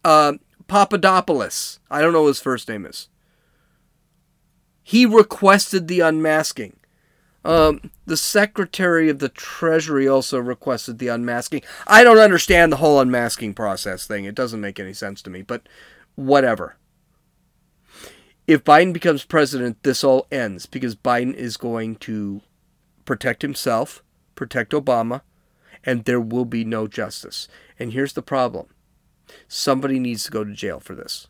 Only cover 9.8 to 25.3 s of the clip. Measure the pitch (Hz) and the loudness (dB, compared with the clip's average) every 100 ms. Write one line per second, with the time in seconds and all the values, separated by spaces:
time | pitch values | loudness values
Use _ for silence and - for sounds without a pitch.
9.8 | 156 143 135 135 127 131 123 123 - 120 | 0 0 4 2 0 -4 -4 -6 -6 -6
10.8 | - 117 123 120 120 120 - 147 - - | -8 -8 -6 -4 -4 -6 -6 -8 -10 -14
11.8 | - 214 240 220 214 175 - 175 170 139 | 0 4 8 8 8 4 2 2 4 2
12.8 | 156 143 127 123 120 - 110 101 107 95 | 4 4 4 0 -2 -6 -10 -6 -6 -6
13.8 | 101 92 - 104 98 104 127 110 101 98 | -8 -10 -8 -8 -8 -6 -6 -6 -10 -10
14.8 | 95 95 101 98 101 92 98 120 _ - | -14 -12 -12 -12 -16 -16 -12 -12 _ -20
15.8 | - _ _ - 135 143 127 104 82 _ | -20 _ _ -10 2 4 4 -2 -6 _
16.8 | _ _ _ _ _ _ _ _ _ _ | _ _ _ _ _ _ _ _ _ _
17.8 | _ - - - _ _ - 151 - 151 | _ -20 -20 -20 _ _ 0 2 6 6
18.8 | 185 170 175 143 - 160 143 135 123 113 | 6 0 -2 -2 -2 0 0 -2 -6 -2
19.8 | 139 123 139 131 - 139 113 90 - 135 | -2 0 2 2 0 -6 -6 -10 -14 -8
20.8 | 127 107 127 120 127 - 120 107 120 117 | -8 -4 -2 0 -2 -6 -10 -8 -8 -6
21.8 | 110 110 - 110 101 101 _ _ _ _ | -8 -10 -8 -6 -6 -8 _ _ _ _
22.8 | _ _ - 127 131 123 143 135 - 113 | _ _ -8 -4 -4 -4 -6 -6 -2 -2
23.8 | 147 - _ _ _ - 127 127 117 151 | -4 -10 _ _ _ -14 -8 -6 -4 -4
24.8 | 135 120 113 127 _ | 0 0 -2 -6 _